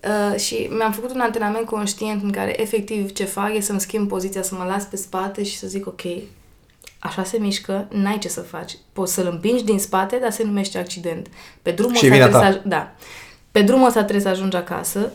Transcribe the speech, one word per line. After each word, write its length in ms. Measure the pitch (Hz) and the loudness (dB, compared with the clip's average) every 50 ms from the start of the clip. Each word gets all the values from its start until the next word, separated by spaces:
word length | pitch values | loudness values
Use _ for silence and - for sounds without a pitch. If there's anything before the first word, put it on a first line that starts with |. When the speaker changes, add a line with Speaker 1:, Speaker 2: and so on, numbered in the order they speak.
| - 196 | -4 -2
Speaker 1:
Uh, 300 | 208 208 208 208 202 202 | -2 0 0 0 0 -2
și 300 | 202 - 233 226 - - | -2 -4 -4 -4 -4 -4
mi-am 200 | - 220 226 220 | -2 -2 0 0
făcut 200 | 208 220 226 247 | -2 -2 -6 -6
un 80 | 254 254 | -4 -2
antrenament 460 | 247 226 220 226 214 208 208 226 226 | -2 0 0 -2 -2 -2 -2 -4 -4
conștient 580 | 214 226 214 208 202 - - 220 214 214 202 202 | -4 -4 -4 -4 -4 -4 -4 -6 -4 -4 -4 -2
în 80 | 202 | -2
care 300 | 202 196 196 196 - - | -2 -2 -2 -4 -2 -2
efectiv 500 | 220 214 - 220 202 202 220 208 196 196 | -2 0 0 -2 -2 -2 -4 -4 -4 -4
ce 120 | 196 - 202 | -4 -4 -6
fac 320 | 190 - - 202 214 220 | -4 -4 -4 -4 -2 -2
e 40 | 214 | -2
să-mi 200 | 202 - 208 196 | -2 -2 -2 -2
schimb 280 | 196 - - 220 208 202 | -4 -2 -2 -2 -2 0
poziția, 340 | 196 190 180 196 196 190 | -2 -2 -4 -4 -4 -4
să 140 | 185 185 196 | -6 -6 -6
mă 80 | 185 185 | -6 -4
las 200 | 185 190 202 196 | -4 -4 -4 -6
pe 120 | - - | -6 -8
spate 480 | 190 - - - 185 190 196 196 208 202 | -10 -10 -6 -4 -4 -4 -4 -4 -6 -6
și 140 | 202 - - | -6 -6 -8
să 100 | - 190 | -10 -8
zic: 200 | 185 196 196 190 | -8 -6 -8 -8
„Ok, 140 | 180 - - 180 175 185 - 202 - - - - - _ _ _ _ _ - - _ _ | -12 -10 -8 -8 -8 -8 -10 -16 -20 -20 -20 -20 -20 _ _ _ _ _ -20 -20 _ _
așa 240 | - 160 - - 185 | -10 -8 -6 -4 -6
se 140 | 185 - 226 | -2 -2 0
mișcă, 500 | 214 202 196 - - - 190 196 196 196 | 0 0 -2 -2 -4 -4 -4 -4 -4 -4
n-ai 260 | - 208 196 202 208 208 | -2 0 0 0 0 -2
ce 100 | 202 180 | -4 -6
să 140 | - - | -8 -8
faci. 360 | 180 - - 165 170 - - - _ _ _ | -10 -10 -12 -12 -12 -12 -16 -18 _ _ _
Poți 200 | - 190 175 - | -4 -2 -2 0
să-l 140 | - 180 175 | 0 0 -2
împingi 320 | 175 165 170 214 240 247 220 | -2 0 0 2 2 2 2
din 160 | 208 220 196 | 2 2 2
spate, 380 | 202 - - 190 190 196 247 247 | 2 0 0 0 0 2 0 0
dar 100 | 254 233 | 0 0
se 120 | 202 - 226 | 0 0 -2
numește 340 | 214 208 202 196 196 - 185 | 0 0 0 -2 -2 -4 -6
accident. 500 | 180 - - 180 170 175 165 165 - - - - - - - _ | -6 -6 -8 -8 -6 -6 -6 -6 -10 -14 -18 -20 -20 -20 -20 _
Pe 100 | _ - | _ -2
drumul 240 | 170 170 214 247 240 | 0 2 2 2 4
Speaker 2:
Și 100 | 240 220 | 6 8
Speaker 1:
ăsta 100 | 135 131 | 8 10
Speaker 2:
vina 120 | 139 131 120 | 10 10 10
Speaker 1:
trebuie 220 | 208 127 107 196 | 8 8 8 6
Speaker 2:
ta. 20 | 196 | 4
Speaker 1:
să 60 | 190 | 2
aj-, 40 | - 202 | -2 -2
da. 220 | 180 156 - - - - - - - - - - - _ _ _ | -2 -2 -4 -6 -14 -20 -20 -20 -18 -18 -20 -20 -20 _ _ _
Pe 100 | _ 220 | _ 4
drumul 260 | 202 202 254 262 262 247 | 4 6 6 8 6 6
ăsta 120 | 233 233 | 6 4
trebuie 220 | 208 202 202 202 | 2 2 0 0
să 80 | 196 196 | 0 0
ajungi 260 | 190 185 190 190 185 | -2 0 -2 -2 -2
acasă 560 | 180 175 - 180 - 170 - - 202 208 226 | -2 -4 -4 -6 -6 -6 -4 -4 -2 -4 -4